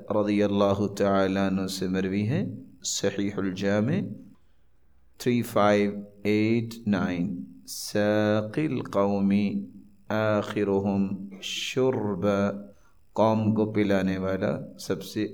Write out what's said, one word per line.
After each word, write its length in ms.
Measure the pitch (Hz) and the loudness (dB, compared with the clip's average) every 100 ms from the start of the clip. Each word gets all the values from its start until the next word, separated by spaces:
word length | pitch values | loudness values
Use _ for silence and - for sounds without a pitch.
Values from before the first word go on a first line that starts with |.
| - | -4
رضی 300 | 107 104 104 | 0 2 2
اللہ 440 | 101 101 101 98 101 95 | 2 4 4 2 0 0
تعالیٰ 500 | 98 98 95 95 98 | 2 4 2 2 0
عنہ 200 | 95 92 | 0 -2
سے 200 | - 95 | -4 -2
مروی 400 | 95 95 98 104 | 0 0 0 0
ہے، 180 | 160 - - - - | -2 -2 -8 -14 -12
صحیح 460 | - - 98 - 101 101 | -8 -2 -2 -2 -4 -2
الجامع 560 | 98 92 98 104 113 180 - - - - - - - - - - - - | -4 -2 0 0 0 0 -4 -8 -16 -20 -20 -20 -20 -20 -20 -20 -20 -6
تھری 240 | - 120 | 0 0
فائیو 500 | 117 - 104 104 101 104 - - | 0 2 4 6 2 -2 -10 -8
ایٹ 640 | 101 107 107 117 113 - 104 | 0 2 2 2 -2 -6 -2
نائن، 560 | 101 90 87 87 87 - - - | 0 0 -2 -4 -4 -10 -16 -14
"ساقی 1000 | - - 104 104 107 107 107 107 110 156 | -12 -6 0 2 2 2 2 0 -2 -2
القوم 680 | 123 - 98 101 101 98 101 101 101 - - - - - | -2 -2 0 2 2 2 4 2 -2 -6 -14 -20 -18 -6
آخرهم 1200 | 107 110 104 101 104 101 98 101 98 98 98 - - | -2 0 0 0 0 2 2 2 2 0 -2 -10 -12
شربا"، 1080 | - - - - 131 117 104 95 101 101 101 101 - - - - - | -10 -8 -4 0 2 2 -2 0 0 2 0 -2 -10 -20 -20 -20 -10
قوم 420 | - 107 110 107 110 | 0 2 4 2 2
کو 180 | 107 | 0
پلانے 440 | 107 101 98 92 95 | 2 2 2 2 0
والا 600 | 92 95 104 71 - - | -2 -2 -2 -4 -8 -12
سب 240 | - 95 | -6 -6
سے 240 | - - 107 | -6 -4 -4